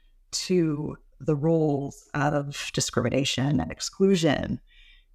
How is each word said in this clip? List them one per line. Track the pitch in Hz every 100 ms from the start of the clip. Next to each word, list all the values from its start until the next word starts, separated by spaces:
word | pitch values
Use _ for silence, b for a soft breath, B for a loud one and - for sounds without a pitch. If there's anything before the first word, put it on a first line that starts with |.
| _ _ _
to | - - 180 160 147 147 135 _ -
the | - 147
roles | 160 165 156 139 143 - -
of | 147 143 147 143 - -
discrimination | - - - 117 131 139 - 139 143
and | -
exclusion | - - - 196 190 160 - - - - b b b b